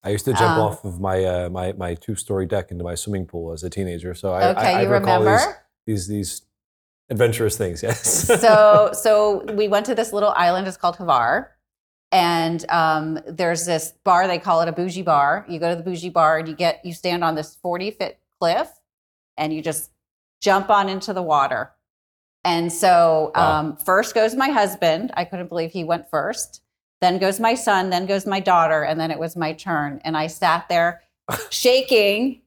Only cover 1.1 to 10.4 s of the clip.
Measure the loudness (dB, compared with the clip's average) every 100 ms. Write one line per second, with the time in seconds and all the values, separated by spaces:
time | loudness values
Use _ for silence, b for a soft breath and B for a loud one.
1.1 | 0 0 -2 -4 -4 -6 -6 -8 -8 -8
2.1 | -10 -4 -4 -2 -4 -6 -10 -8 -8 -6
3.1 | -6 -6 -10 -10 -10 -10 -6 -6 -6 -10
4.1 | -6 -4 0 2 2 0 2 2 2 2
5.1 | 2 4 4 2 -6 _ _ -6 -6 -4
6.1 | -6 -6 -10 _ _ _ _ _ _ _
7.1 | 2 2 2 -2 -2 -4 -4 -6 -4 -2
8.1 | -2 2 4 6 8 8 8 4 2 2
9.1 | 4 2 0 -4 -2 0 0 0 -4 -2
10.1 | 0 0 2